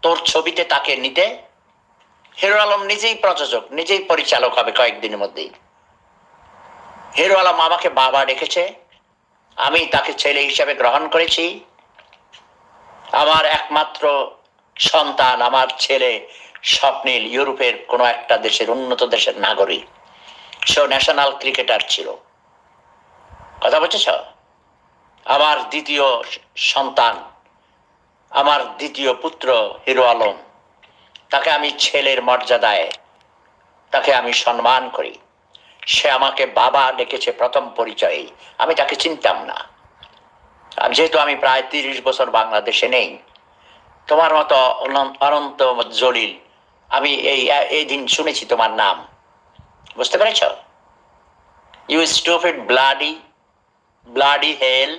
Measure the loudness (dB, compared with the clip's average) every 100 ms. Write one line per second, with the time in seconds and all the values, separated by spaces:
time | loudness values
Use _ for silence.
0 | 2 0 0 -2 -2 -4 -2 -2 -2 -4
1 | -2 0 0 -2 -18 _ _ _ _ _
2 | _ _ _ -4 0 2 2 0 -2 -2
3 | -2 0 0 0 -2 -4 -6 -8 -2 -2
4 | 0 -2 2 2 2 0 -2 2 0 0
5 | -8 -6 -6 -8 -14 -16 _ _ _ _
6 | _ _ _ _ _ -20 -20 -20 -20 -20
7 | -12 -2 2 4 4 2 2 2 0 2
8 | 2 2 0 -2 -2 -2 -4 -6 _ _
9 | _ _ _ _ _ -4 -2 0 0 -2
10 | -2 -4 -2 0 -2 0 -2 2 2 2
11 | 0 0 0 0 -2 -6 -18 _ _ _
12 | _ _ _ -20 _ _ _ _ -20 -20
13 | -4 0 2 4 2 0 -2 -2 -2 -2
14 | 0 0 -2 -10 _ _ _ -4 0 2
15 | 0 2 2 2 2 2 0 -2 -2 0
16 | 0 -2 -8 -20 -20 -12 -2 2 2 0
17 | -2 -2 -2 -2 -2 0 -2 -2 -4 2
18 | 2 0 0 0 2 -2 -2 -2 -2 -2
19 | 0 0 -2 -2 -4 0 0 -2 -8 _
20 | -20 -20 -20 -20 -20 -6 -2 2 2 2
21 | 2 2 2 0 -4 -4 0 0 0 -6
22 | -6 -12 _ _ _ _ _ _ _ _
23 | _ _ -20 -20 -20 -4 0 2 0 -2
24 | -2 -2 -6 -20 _ _ _ _ _ _
25 | _ _ -2 2 2 0 -2 -8 -6 0
26 | 0 0 -4 -14 _ -6 -2 -2 -2 2
27 | 0 0 -12 -20 _ _ _ _ _ _
28 | _ _ _ 0 2 2 0 -8 -12 -4
29 | -2 -2 -4 -8 0 0 0 -6 -2 2
30 | 4 4 0 -2 -14 _ _ _ _ _
31 | _ -20 _ -2 2 0 -2 -2 -2 0
32 | 0 0 2 0 2 2 2 0 -2 -6
33 | _ _ _ _ _ _ _ _ _ -2
34 | 2 2 2 -2 0 0 2 2 0 -8
35 | -8 -10 _ _ _ -20 _ _ -2 0
36 | 2 2 0 0 -2 2 4 4 2 0
37 | -4 -4 -4 -2 0 0 -2 -6 -6 0
38 | -2 -2 -8 -16 -20 -4 -2 0 0 -2
39 | -4 0 0 0 -4 -12 -12 _ _ _
40 | -20 _ _ _ _ _ -14 -4 0 2
41 | 4 4 2 2 2 2 0 -6 -6 -4
42 | -2 0 2 2 2 0 0 0 2 0
43 | 0 -6 -20 _ _ _ _ -20 _ _
44 | 0 4 4 4 4 4 4 2 -2 -2
45 | -2 0 0 0 -2 0 0 0 -4 0
46 | 0 0 -4 -8 _ _ _ _ _ -2
47 | -2 -2 0 0 2 0 0 -2 -4 -6
48 | -4 -2 -2 -4 -4 0 0 0 -2 -2
49 | -8 _ _ _ _ _ -20 _ -20 -8
50 | -2 2 2 2 0 -2 -16 _ _ _
51 | _ _ _ _ _ _ _ -20 -4 0
52 | 0 0 0 0 0 -2 0 2 4 2
53 | -4 -8 -16 _ _ _ _ _ _ _
54 | _ 0 2 2 0 0 0 2 0